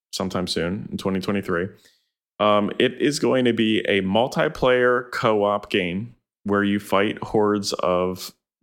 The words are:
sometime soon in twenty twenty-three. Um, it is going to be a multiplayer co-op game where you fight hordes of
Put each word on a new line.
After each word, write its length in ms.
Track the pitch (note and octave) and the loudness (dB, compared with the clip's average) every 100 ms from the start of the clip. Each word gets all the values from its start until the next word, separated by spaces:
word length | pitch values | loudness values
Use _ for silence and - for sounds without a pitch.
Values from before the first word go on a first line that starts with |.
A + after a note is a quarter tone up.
| _ | _
sometime 340 | - F#2 F#2 F2+ | -6 -4 -4 -4
soon 420 | F2 E2+ G2 - | -2 -4 -4 -8
in 60 | G2 | -6
twenty 220 | G2 F#2+ | -4 -4
twenty-three. 480 | F#2 G2+ F#2+ E2+ F#2+ - _ _ _ _ _ - | -2 -4 -2 -4 -4 -8 _ _ _ _ _ -2
Um, 320 | G#2 G#2 G2+ - | 2 2 0 0
it 160 | B2 - | 0 0
is 160 | C#3+ C#3+ | -2 0
going 280 | A#2+ B2+ B2 | 0 2 2
to 80 | |
be 260 | A#2 A2 G#2+ - | 2 2 0 0
a 140 | G2 | 0
multiplayer 1120 | F#2+ G#2 C3+ E3 D#3 - C3 B2+ B2 B2 B2 | 2 2 0 0 -2 2 2 4 4 2 -2
co-op 600 | - A#2+ G#2+ G2+ G2+ - | -2 2 2 2 0 -2
game 440 | G#2 F2+ F#2 A#2+ - _ _ | -2 -2 -4 -8 -14 _ _
where 200 | G2+ G2+ | -2 2
you 160 | G2+ G2+ | 2 0
fight 380 | - F#2+ G#2+ - | 0 0 0 -2
hordes 500 | - A2 G#2 G#2 G2+ | -2 2 2 2 -2
of 580 | - - F2+ F#2 F#2 - - _ _ | -2 0 2 0 -4 -10 -18 _ _